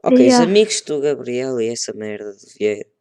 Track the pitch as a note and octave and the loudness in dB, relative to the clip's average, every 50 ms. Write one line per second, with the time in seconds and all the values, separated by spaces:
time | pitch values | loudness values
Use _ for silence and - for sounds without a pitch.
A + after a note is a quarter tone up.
0 | - - B3+ B3+ B3+ C4 B3+ B3 B3 G3+ G3 G#3 A3 G#3 - - _ - D3+ D3 | 2 4 4 6 6 6 6 4 4 4 4 2 2 2 -2 -8 _ -6 -6 -2
1 | C3+ D3 C#3+ B2 B2+ A#2+ B2 B2 C3 C3+ C3 A#2+ A2+ A2+ A#2 A2+ - - G#2+ G#2+ | -2 -2 -2 -4 -6 -6 -6 -4 -4 -4 -4 -2 -4 -4 -4 -6 -10 -10 -10 -10
2 | G#2+ G#2+ G#2 G#2 G#2 G#2 G2 G2+ - _ - _ G#2 G#2+ G#2 G#2 G#2+ _ _ _ | -10 -10 -10 -10 -12 -14 -16 _ -20 _ -10 _ -2 -2 -2 -4 -10 _ _ _